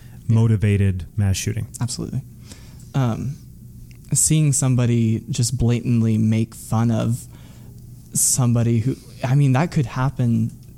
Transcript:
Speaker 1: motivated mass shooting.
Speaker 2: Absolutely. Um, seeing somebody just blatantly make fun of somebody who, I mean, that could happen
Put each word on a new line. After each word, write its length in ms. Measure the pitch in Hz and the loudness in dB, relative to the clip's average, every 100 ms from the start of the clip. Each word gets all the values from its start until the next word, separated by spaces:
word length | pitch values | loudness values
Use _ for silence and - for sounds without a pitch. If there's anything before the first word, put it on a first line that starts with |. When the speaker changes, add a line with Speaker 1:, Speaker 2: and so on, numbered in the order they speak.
| - - - | -12 -8 0
Speaker 1:
motivated 760 | 113 113 110 104 101 98 92 85 - | 4 4 4 4 4 2 0 -4 -2
mass 180 | 101 92 | 0 0
shooting. 300 | - 107 104 - | -2 -6 -6 -6
Speaker 2:
Absolutely. 400 | 117 - - 131 - - - - - - - | -6 -6 -6 -6 -8 -14 -20 -20 -20 -20 -8
Um, 420 | 139 123 107 110 - - - - - - - - | -2 -2 -2 -6 -8 -14 -20 -20 -20 -20 -20 -6
seeing 380 | 143 - 156 151 | -2 2 4 2
somebody 680 | 131 131 123 120 120 113 110 - | 2 2 2 2 2 2 0 -2
just 280 | 131 117 127 | -2 -2 2
blatantly 600 | 117 120 131 117 113 110 | 2 2 2 2 2 2
make 380 | 110 110 113 - | 2 2 0 -6
fun 340 | - 110 117 | -4 0 2
of 340 | 113 113 120 - - - - - - - - - | 2 0 -2 -6 -20 -20 -20 -20 -20 -20 -20 -8
somebody 640 | - - - 120 117 117 117 | -2 0 2 2 2 2 2
who, 160 | 127 - - - | 0 -4 -8 -8
I 120 | 123 139 | 0 2
mean, 180 | 139 | 4
that 180 | 127 170 | 2 0
could 140 | - 117 | 0 -2
happen 680 | - 131 - 120 113 117 - - | -2 -2 0 0 0 0 -6 -18